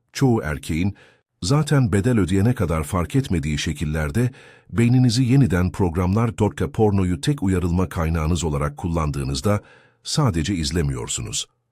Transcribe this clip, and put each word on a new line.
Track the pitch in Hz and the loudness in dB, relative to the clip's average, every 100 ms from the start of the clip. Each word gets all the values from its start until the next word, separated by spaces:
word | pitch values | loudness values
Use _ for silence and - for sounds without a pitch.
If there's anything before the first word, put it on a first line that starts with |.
| _ | _
çoğu | - 135 113 | 0 2 2
erkeğin | 76 73 - 80 101 - - _ _ - | 0 -6 -4 -2 -2 -4 -14 _ _ -8
zaten | 90 147 151 143 117 | 0 0 2 2 4
bedel | 101 123 117 | 2 2 2
ödeyene | 80 98 110 123 | 2 2 2 2
kadar | 85 80 | 0 -2
fark | 78 92 82 135 | -2 -2 0 -2
etmediği | 135 87 73 73 | 0 -2 -2 -4
şekillerde | 85 71 76 78 76 110 123 - - - - | -4 -4 -4 -2 -2 0 -2 -4 -20 -20 -8
beyninizi | 90 117 127 127 113 | 0 4 4 4 2
yeniden | 123 139 110 87 90 | 4 4 4 4 0
programlar. | - 90 80 92 107 117 - | 0 -2 0 0 0 0 0
Dorka | 104 - 73 | -2 0 -6
pornoyu | - 107 98 92 85 | 2 2 2 0 -2
tek | - 143 | -2 -2
uyarılma | 98 92 87 87 92 | 0 0 0 0 -2
kaynağınız | 92 80 82 78 87 | -2 -2 0 0 0
olarak | 82 71 73 71 | -2 -2 -4 -4
kullandığınızda | 90 82 78 69 67 69 104 104 - - _ _ | -4 -2 -2 -4 -4 -4 -2 -2 -4 -20 _ _
sadece | - - 135 82 76 95 | -8 -2 0 0 -2 -2
izlemiyorsunuz. | 71 85 71 62 55 - 52 - - _ _ | -2 -2 -2 -4 -6 -8 -8 -8 -10 _ _